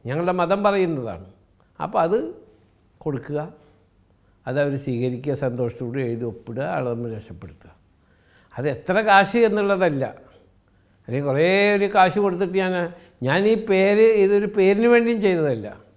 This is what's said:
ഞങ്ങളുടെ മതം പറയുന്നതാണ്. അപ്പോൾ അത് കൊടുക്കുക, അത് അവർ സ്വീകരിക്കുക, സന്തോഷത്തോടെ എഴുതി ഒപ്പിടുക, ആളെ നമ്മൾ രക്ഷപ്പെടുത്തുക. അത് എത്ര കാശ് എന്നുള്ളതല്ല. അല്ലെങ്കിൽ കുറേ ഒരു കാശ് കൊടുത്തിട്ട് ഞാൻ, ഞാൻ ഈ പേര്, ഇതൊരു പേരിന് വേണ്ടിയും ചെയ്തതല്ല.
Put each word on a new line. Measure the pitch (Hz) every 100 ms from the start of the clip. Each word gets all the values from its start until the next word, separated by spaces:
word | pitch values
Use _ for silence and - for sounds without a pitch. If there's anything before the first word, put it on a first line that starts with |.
| 117
ഞങ്ങളുടെ | 143 175
മതം | 180 170 196
പറയുന്നതാണ്. | 202 202 180 151 113 85 92 _ _ _ _ _
അപ്പോൾ | - 220
അത് | 170 220 320 - - _ _ _ _ _
കൊടുക്കുക, | 160 135 - 147 165 - _ _ _ _ _ _ _ _ -
അത് | 135
അവർ | 143 139
സ്വീകരിക്കുക, | 135 120 127 123 139
സന്തോഷത്തോടെ | 135 135 123 120 - 120 135
എഴുതി | 123 117
ഒപ്പിടുക, | 120 107 - 117
ആളെ | 151 165 127
നമ്മൾ | 120 117 107
രക്ഷപ്പെടുത്തുക. | - 85 82 78 - _ _ _ _ _ _ _ _ -
അത് | 143
എത്ര | 120 - 185
കാശ് | 214 196 196 233
എന്നുള്ളതല്ല. | 226 202 202 196 180 139 120 - - - _ _ _ _ _ _
അല്ലെങ്കിൽ | - 127 143
കുറേ | 135 170 190 202 202
ഒരു | 202
കാശ് | 202 185 208
കൊടുത്തിട്ട് | 202 180 190 185
ഞാൻ, | 185 180 175 175 - _
ഞാൻ | 127 165 208
ഈ |
പേര്, | 226 220 190 196 208 226 220
ഇതൊരു | 196 202 202
പേരിന് | 208 190 202 240
വേണ്ടിയും | 240 233 233
ചെയ്തതല്ല. | 196 175 151 113 101 - -